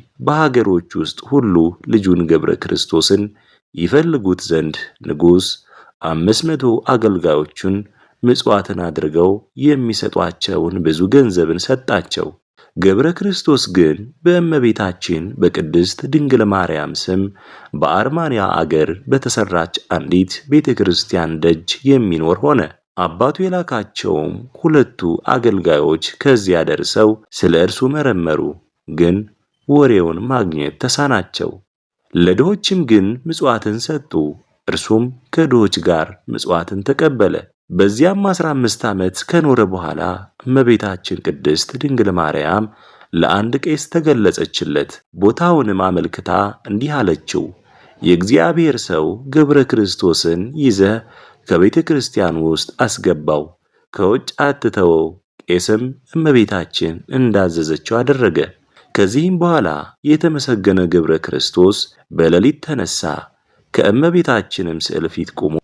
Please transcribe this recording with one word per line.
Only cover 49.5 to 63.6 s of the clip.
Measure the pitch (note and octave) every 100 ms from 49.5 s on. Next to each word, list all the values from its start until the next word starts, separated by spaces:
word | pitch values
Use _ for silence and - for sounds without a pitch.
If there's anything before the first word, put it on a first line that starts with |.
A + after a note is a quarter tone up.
| D3
ክርስቶስን | B2+ A2+ G2 - F#2 E2 E2+ E2+ G#2+ D#3
ይዘህ | C3+ G2 G2 A2+ - - - _ -
ከቤተ | E2+ F#2+ E3
ክርስቲያን | D#3+ D3+ - - F2+ D#2+
ውስጥ | D#2+ D#2 - -
አስገባው፣ | A#2 - F2+ D#2 D2+ D2+ D2+ _ _ _ _
ከውጭ | - F#2+ A#2+ - -
አትተወው።" | C#3+ C#3 A#2 G2+ F2+ D#2+ D#2+ F2+ _ _
ቄስም | - F2+ - A2 B2+ C3 _
እመቤታችን | E3 D#3 B2+ G#2 G2 E2 - E2 F2 -
እንዳዘዘችው | C3 B2+ G2+ F#2 E2 D#2 D#2 - A2+
አደረገ። | B2+ C3+ A2 D#2 - - _ _ _ -
ከዚህም | G2 B2 F3 F3+
በኋላ | F3 D#3+ F#2 D2 D#2 _
የተመሰገነ | D3 D3+ E3 D3+ C3+ A2 G2 F#2+ F2+
ገብረ | F2 D#2 D#2+
ክርስቶስ | - C2+ - - F#2 G#2 - _ _
በሌሊት | D#2+ E2 F2 A#2+ D3
ተነሳ፣ | - C#3 E2+ - D#2+ D2 - _ _ _